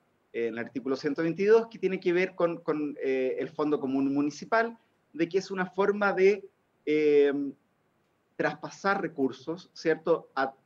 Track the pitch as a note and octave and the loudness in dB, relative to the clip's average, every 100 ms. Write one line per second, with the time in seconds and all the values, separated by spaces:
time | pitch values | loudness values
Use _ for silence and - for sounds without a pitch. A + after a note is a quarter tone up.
0 | _ _ _ A#2 A#2 A2+ A#2 C#3 B2+ C3+ | _ _ _ -6 -4 -6 -8 -6 -4 -4
1 | D3+ C#3 E3 E3 G3+ A3+ A3+ G3+ F#3 F#3 | -2 -2 -2 0 4 4 4 -4 -4 -2
2 | F#3+ F3 F#3 - E3+ E3 E3 D3+ D3 - | 0 0 0 0 -2 -2 -4 -2 -4 -4
3 | C3+ C3 C3 - C3 - D3+ C#3+ C3+ C3+ | -2 0 -2 -4 -6 -4 -2 -2 -2 -2
4 | C#3 C#3 D3 C#3+ F3+ A3+ A3+ A#3 _ _ | 0 0 -2 -6 -2 0 0 -6 _ _
5 | _ D3 E3+ F#3+ F#3+ F#3+ F#3 - G3+ G#3 | _ -4 -2 -2 -4 -4 -4 0 0 2
6 | G3+ F#3 F#3+ G3+ - _ _ _ - D3+ | 0 4 4 4 -4 _ _ _ -2 2
7 | D3+ D3 C#3+ C#3+ C#3 C3 _ _ _ _ | 6 6 6 2 -4 -10 _ _ _ _
8 | _ _ _ - D3+ D3 D3+ - G3 G3 | _ _ _ -4 -4 -4 -12 -4 -2 0
9 | E3 - C3 - - F3+ - - E3 D#3+ | -2 -2 -2 -2 -10 -10 -12 -4 -2 0
10 | - D#3+ - - C3+ - | 2 0 0 -4 -4 -6